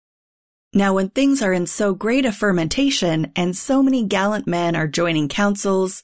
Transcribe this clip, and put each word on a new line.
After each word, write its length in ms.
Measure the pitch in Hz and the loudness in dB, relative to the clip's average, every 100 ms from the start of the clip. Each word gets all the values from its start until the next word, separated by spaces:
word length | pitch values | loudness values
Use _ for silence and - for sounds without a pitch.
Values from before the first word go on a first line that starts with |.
| _ _ _ _ _ _ _ | _ _ _ _ _ _ _
Now, 200 | 196 196 | 0 2
when 160 | 190 196 | 2 0
things 320 | - 277 269 | 0 2 2
are 100 | 202 | 2
in 160 | 185 170 | 0 0
so 260 | - 208 | 0 -2
great 320 | 185 214 262 262 | -2 0 0 0
a 60 | |
fermentation 1000 | 202 208 175 160 - 277 - 180 160 156 - | 0 0 0 0 0 0 0 0 0 -2 -2
and 220 | 180 180 | -2 -2
so 260 | - 269 | 0 2
many 220 | 269 262 208 | 2 2 0
gallant 420 | 196 202 214 - | 0 0 -2 -4
men 280 | 175 175 165 | -2 0 -2
are 120 | 156 | -2
joining 400 | 143 170 156 147 | -2 0 0 -2
councils, 760 | - 202 202 202 190 190 - | 0 0 0 0 0 0 -4